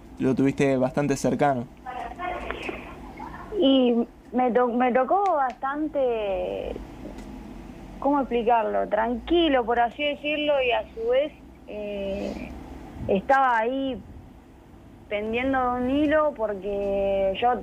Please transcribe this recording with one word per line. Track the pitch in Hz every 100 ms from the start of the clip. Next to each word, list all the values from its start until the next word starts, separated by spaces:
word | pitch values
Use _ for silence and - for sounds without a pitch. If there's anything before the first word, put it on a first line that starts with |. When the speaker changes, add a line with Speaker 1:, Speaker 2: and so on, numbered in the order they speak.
| - -
Speaker 1:
lo | 127 131
tuviste | 135 135 131 131
bastante | 127 - 143 135
cercano. | 131 123 147 127 113 - - - - - 359 359 - - - - - - - - - - - 415
Speaker 2:
Y | 277 269 247 233 233 - -
me | 240 254
to-, | 233 247
me | 233 254
tocó | 247 262 370 403
bastante, | 311 262 226 269 294 311 294 254 226 208 185 185 98 - - - - - - - - - - - - - -
¿cómo | 269 285
explicarlo? | 240 240 220 233 208 202 190
Tranquilo, | 208 226 233 - 339 330 262 226
por | 233
así | 240 -
decirlo, | 294 285 285 302 294 285
y | 254
a | 220 202
su | 226 226
vez, | 254 294 - - - -
eh, | 208 208 202 196 196 101 - - - - - - - -
estaba | 196 - 269 262 226
ahí | 226 269 269 220 - - - - - - - - - - -
pendiendo | 208 214 233 262 269
de | 247 247
un | 247
hilo | 277 302 311 302 226
porque | 214 202 196 202 202 196 196 196 196 190
yo | 240 247